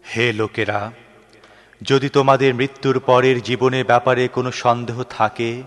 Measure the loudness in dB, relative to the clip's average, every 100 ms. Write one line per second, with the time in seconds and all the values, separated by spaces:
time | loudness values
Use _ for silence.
0 | -10 -2 -2 -2 -4 -4 -4 -4 -8 -14
1 | -20 -20 _ _ -20 -20 _ _ 0 0
2 | 2 0 4 4 2 0 -4 -2 -2 -2
3 | 4 4 4 0 -2 0 0 0 2 2
4 | 2 0 0 -2 -6 -2 -2 -2 -4 -10
5 | -10 -4 -4 -2 -6 -6